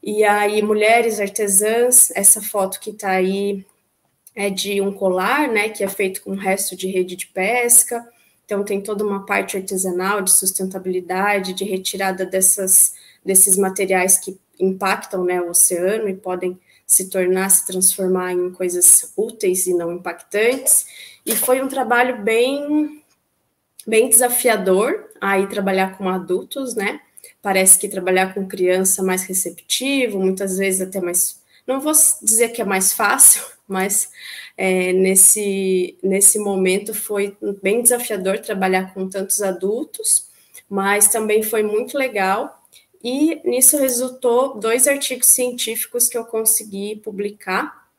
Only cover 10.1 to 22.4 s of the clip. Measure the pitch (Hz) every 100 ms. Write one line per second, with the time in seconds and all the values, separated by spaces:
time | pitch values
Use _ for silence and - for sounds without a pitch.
10.1 | 208 190 - 185 - 190 185 185 185 175
11.1 | 185 202 202 190 185 196 190 185 190 190
12.1 | 185 185 190 190 - 190 - - - -
13.1 | _ - 190 - 190 196 190 190 185 185
14.1 | 196 - 190 _ _ 190 190 190 208 -
15.1 | 190 180 180 175 170 - 175 185 214 214
16.1 | 190 190 180 185 180 _ _ - - 185
17.1 | 190 180 185 190 190 - 185 185 - 190
18.1 | 185 180 180 180 180 185 180 175 - -
19.1 | - 220 - 196 185 185 175 170 175 185
20.1 | 170 - 202 226 269 269 - - - -
21.1 | - - 220 - 262 269 269 233 240 254
22.1 | 247 202 226